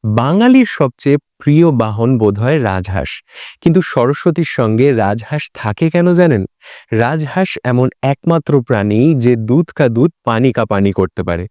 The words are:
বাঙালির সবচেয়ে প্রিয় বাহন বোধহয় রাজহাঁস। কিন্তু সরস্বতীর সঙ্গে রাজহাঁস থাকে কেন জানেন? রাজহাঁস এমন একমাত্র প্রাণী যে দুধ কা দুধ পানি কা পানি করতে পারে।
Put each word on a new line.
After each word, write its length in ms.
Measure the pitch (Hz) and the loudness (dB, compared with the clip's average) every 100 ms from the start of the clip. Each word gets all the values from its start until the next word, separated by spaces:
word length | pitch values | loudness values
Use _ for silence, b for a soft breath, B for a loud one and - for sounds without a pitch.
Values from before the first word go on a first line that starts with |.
বাঙালির 600 | 110 110 131 185 240 262 | -2 -2 0 2 4 4
সবচেয়ে 540 | 247 - 131 _ 143 143 _ _ | 2 0 -4 _ -2 -2 _ _
প্রিয় 320 | 147 147 170 | 2 4 4
বাহন 400 | 127 110 107 117 127 | 2 -2 0 0 2
বোধহয় 400 | 107 101 117 156 | 0 0 -2 0
রাজহাঁস। 500 | 110 95 90 92 65 - B B B B | -2 -4 -4 -6 -6 -12 B B B B
কিন্তু 200 | 170 165 | 2 2
সরস্বতীর 680 | - - 120 143 180 160 160 - | 0 -2 0 0 -2 -2 -4 -2
সঙ্গে 300 | 113 110 143 | 0 2 2
রাজহাঁস 520 | 117 101 110 110 151 - | 2 -2 -4 -6 -10 -10
থাকে 320 | - 107 104 165 | -8 -8 -2 -2
কেন 160 | 175 175 | 0 2
জানেন? 280 | 175 175 117 95 _ B B B | 2 2 2 -2 _ B B B
রাজহাঁস 580 | 110 117 160 147 - 190 - | -2 0 -2 -4 -4 -4 -4
এমন 240 | 127 123 127 _ | -2 0 0 _
একমাত্র 500 | 135 139 - 165 - 147 | -4 -2 0 -2 0 -2
প্রাণী 400 | 120 117 104 107 147 | 0 -2 0 2 2
যে 180 | 143 123 120 | 2 0 0
দুধ 300 | 110 170 165 - | 0 0 0 0
কা 100 | 135 | 0
দুধ 220 | 113 160 _ | 2 0 _
পানি 260 | - 113 131 | -4 0 0
কা 120 | 120 | 0
পানি 260 | 110 101 101 | -2 0 0
করতে 300 | 95 92 - | 0 -2 -4
পারে। 220 | 87 85 92 | -6 -6 -8